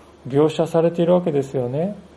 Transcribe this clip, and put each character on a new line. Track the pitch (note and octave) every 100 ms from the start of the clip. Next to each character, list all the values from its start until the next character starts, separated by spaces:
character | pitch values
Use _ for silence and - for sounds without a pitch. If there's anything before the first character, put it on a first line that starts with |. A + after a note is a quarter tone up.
| - - B2+
描 | C#3 D3+
写 | D3+ D#3+
さ | E3
れ | E3
て | E3+
い | E3+
る |
わ | F3+
け | F3
で | C#3+
す | C#3
よ | C#3 B2
ね。 | C3+ F3+ G#3 -